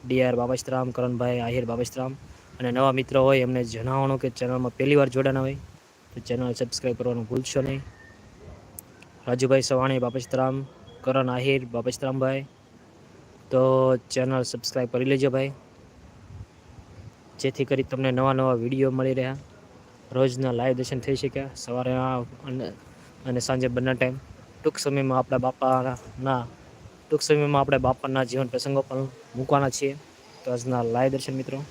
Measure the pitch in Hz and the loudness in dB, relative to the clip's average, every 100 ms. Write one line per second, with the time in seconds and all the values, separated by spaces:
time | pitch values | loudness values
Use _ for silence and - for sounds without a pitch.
0 | 123 127 127 120 120 127 - 131 127 123 | 0 2 2 2 0 -2 -2 -4 -2 -2
1 | 123 120 123 123 117 123 117 117 120 131 | -2 0 -2 0 -2 -2 -2 -4 -4 -4
2 | 127 135 - - - - 123 123 135 131 | -8 -8 -18 -20 -20 -6 -2 2 4 2
3 | 123 139 131 135 123 127 120 113 120 135 | 2 4 6 6 4 0 -2 -4 -2 0
4 | 135 135 131 - 123 127 127 - 135 147 | 0 0 -2 -2 -2 -2 -2 0 4 6
5 | 139 127 135 135 131 139 - - _ _ | 6 2 0 0 -2 -6 -14 -20 _ _
6 | - - 110 120 123 117 120 - 127 117 | -16 -16 -6 -4 -2 -4 -6 -4 -4 -2
7 | 123 120 110 123 127 143 135 135 - - | -2 -4 -2 -4 -2 -2 -2 -6 -10 -20
8 | - - - - - - - - - - | -20 -20 -20 -20 -20 -20 -20 -20 -20 -20
9 | - - - 123 131 135 127 131 131 131 | -20 -12 -4 0 4 4 4 2 2 2
10 | 120 131 120 131 131 135 135 - - - | 0 -4 -4 0 0 -2 -8 -16 -20 -8
11 | - 131 127 123 135 135 127 117 117 - | 0 0 0 0 0 0 -2 -4 -4 -4
12 | 135 131 131 135 135 - - - - - | -4 -2 0 -2 -8 -18 -20 -20 -20 -20
13 | - - - - - 127 131 131 131 127 | -20 -20 -20 -20 0 4 6 6 4 2
14 | - 131 127 131 123 120 - 131 123 127 | 0 -2 0 0 -2 -6 -4 -4 -2 0
15 | 131 139 135 131 135 135 - - - - | 2 4 4 2 -2 -6 -20 -20 -20 -20
16 | - - - - - - - - - - | -20 -20 -20 -18 -18 -20 -20 -20 -20 -20
17 | - - - - 135 - 131 135 131 131 | -20 -20 -20 -4 -4 -2 -2 0 -2 0
18 | 135 127 135 131 131 123 120 135 135 131 | 0 2 2 4 2 2 0 2 2 2
19 | 131 131 127 135 - - - - - - | 0 0 -2 -6 -14 -20 -20 -20 -20 -20
20 | - 127 131 123 131 120 127 127 123 131 | -6 2 2 2 -2 0 0 0 -2 -4
21 | 127 135 139 139 135 - - 123 127 127 | -2 -2 -2 -6 -10 -12 -6 -4 -2 0
22 | 131 127 117 - 147 131 98 101 - - | 0 -2 -6 -12 -8 -6 -8 -10 -20 -20
23 | - - 131 123 - 131 127 123 127 127 | -20 -12 -4 -4 0 0 0 0 -2 0
24 | 127 131 - - - - 156 - 147 139 | 0 -2 -14 -20 -20 -4 -4 -2 -2 0
25 | 135 127 127 127 127 - 131 131 127 123 | 2 0 2 0 0 0 2 2 0 -6
26 | - 127 131 131 120 - - - - - | -12 -6 -2 -2 -2 -14 -20 -20 -20 -20
27 | - 151 - 151 147 143 139 135 127 127 | -2 -2 2 2 4 2 4 4 4 0
28 | 139 135 123 127 127 123 139 139 131 135 | -2 -2 0 -2 -2 -4 -2 -2 -2 -6
29 | 135 127 - 123 131 143 139 - 139 147 | -6 -10 -12 -8 2 2 2 0 -4 -4
30 | - - - - - 123 120 127 117 117 | -16 -20 -20 -12 -6 -4 -2 0 0 2
31 | 135 135 135 135 131 135 147 | 2 0 -4 -6 -6 -8 -10